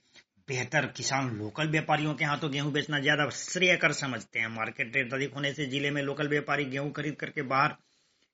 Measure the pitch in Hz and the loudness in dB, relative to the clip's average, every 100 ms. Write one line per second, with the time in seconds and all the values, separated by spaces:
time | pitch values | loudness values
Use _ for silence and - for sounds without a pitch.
0 | _ - _ _ - 127 117 156 131 - | _ -20 _ _ -6 -4 0 0 0 -2
1 | 117 135 131 107 104 151 156 156 156 147 | 0 0 0 -4 -6 -2 0 0 2 2
2 | 151 147 151 143 156 139 143 143 143 147 | 2 0 0 0 0 -2 0 0 0 0
3 | 139 147 139 - - 180 180 170 160 143 | 2 4 2 -2 -6 2 4 6 4 2
4 | 139 117 - 117 113 113 110 127 117 135 | -2 -4 -6 -4 -4 -2 -4 -4 -2 0
5 | 120 135 135 135 143 143 135 139 143 143 | 0 -2 -4 -2 -4 -2 -2 0 0 0
6 | 139 139 143 147 147 143 135 139 143 147 | -2 -2 0 0 2 0 0 -2 -4 -4
7 | 147 - 147 151 131 131 151 - _ _ | -6 -4 -8 -6 0 4 4 0 _ _
8 | _ _ _ | _ _ _